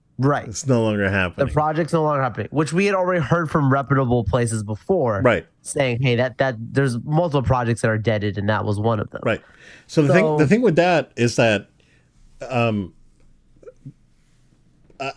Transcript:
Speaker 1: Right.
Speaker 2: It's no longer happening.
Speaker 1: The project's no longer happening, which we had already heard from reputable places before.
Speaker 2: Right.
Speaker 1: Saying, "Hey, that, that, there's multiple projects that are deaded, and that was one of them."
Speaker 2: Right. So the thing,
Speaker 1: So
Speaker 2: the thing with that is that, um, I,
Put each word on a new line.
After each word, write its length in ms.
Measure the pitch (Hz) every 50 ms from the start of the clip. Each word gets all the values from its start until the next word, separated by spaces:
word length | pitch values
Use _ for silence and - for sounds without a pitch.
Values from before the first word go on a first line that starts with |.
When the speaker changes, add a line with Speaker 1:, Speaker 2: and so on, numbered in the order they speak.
| _ _ _ -
Speaker 1:
Right. 280 | 127 139 143 127 - 120
Speaker 2:
It's 200 | 107 - - 131
no 160 | 131 117 113
longer 260 | 110 107 104 101 95
happening. 380 | 98 98 92 87 - - 139 123
Speaker 1:
The 40 |
project's 420 | - 147 151 156 156 151 - 135 -
no 100 | 165 156
longer 180 | 151 147 139
happening, 280 | 135 127 98 - 104 -
which 220 | - 135 165 139 156
we 120 | 175 202
had 80 | 202 202
already 280 | 190 180 180 185 175 151
heard 240 | - 165 170 170 143
from 240 | - 165 143 135 131
reputable 500 | 135 139 - 143 135 135 123 120 123 110
places 380 | - - 127 120 117 110 110
before. 580 | 104 101 110 104 - - 190 180 143 120 107 98 110
Speaker 2:
Right. 240 | 123 110 85 - - _ _ -
Speaker 1:
Saying, 400 | - - - 139 131 120 117 131
"Hey, 120 | 131 120 117
that, 200 | 127 131 117 -
that, 200 | 139 131 127 110
there's 400 | 117 107 98 131 139 135 117 120 -
multiple 380 | 151 151 156 175 175 143 147
projects 400 | 123 - 131 123 123 117 117 -
that 80 | - 117
are 80 | 110 107
deaded, 400 | 104 117 110 104 101 104 95 101
and 100 | 98 101
that 160 | 110 101 101
was 140 | 104 104 101
one 200 | 104 117 113 104
of 100 | - -
them." 120 | - - -
Speaker 2:
Right. 160 | 120 110 - - - - - - - - - - -
So 160 | - 165 151
the 100 | 139 139
thing, 120 | 180 175
Speaker 1:
So 120 | 156 151 151
Speaker 2:
the 100 | 156 131
thing 140 | 190 226
with 140 | 254 220 160
that 360 | 143 170 180 180 156 127 - _ -
is 200 | 120 120 - -
that, 320 | 127 113 107 98 101 - _ _ _ _ _ _ _ _ _ _ - - - - - 120
um, 460 | 131 123 117 117 107 104 98 82 - _ - _ _ _ _ - - _ _ _ _ _ - - - _ - - - _ _ _ _ _ _ _ _ _ _ _ _ _ _ _ _ _ _ _ _ -
I, 120 | 135 135 -